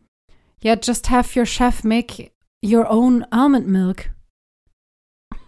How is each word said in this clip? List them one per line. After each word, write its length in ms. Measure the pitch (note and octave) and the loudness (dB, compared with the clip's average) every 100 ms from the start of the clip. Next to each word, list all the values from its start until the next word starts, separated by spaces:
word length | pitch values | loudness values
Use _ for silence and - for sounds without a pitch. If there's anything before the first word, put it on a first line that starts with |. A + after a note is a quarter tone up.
| _ _ _ _ _ _ | _ _ _ _ _ _
"Yeah, 120 | A3 A3+ | -2 0
just 280 | - A#3 - | 0 -4 0
have 260 | B3 B3 B3+ | 0 0 -2
your 80 | A#3 | -2
chef 360 | - B3 A#3+ | 0 0 0
make 480 | A3 A3+ A#3 - - _ _ - | 0 -2 -2 -14 -20 _ _ -8
your 240 | G#3 A3+ - | 0 2 2
own 340 | A3 B3+ A#3+ - | 2 2 2 0
almond 340 | A3+ C#4+ C4 F#3+ | 0 2 2 2
milk. 440 | F#3+ F#3 F#3+ - - _ _ _ _ _ _ _ _ _ _ - - | 0 0 -4 -8 -10 _ _ _ _ _ _ _ _ _ _ -16 -16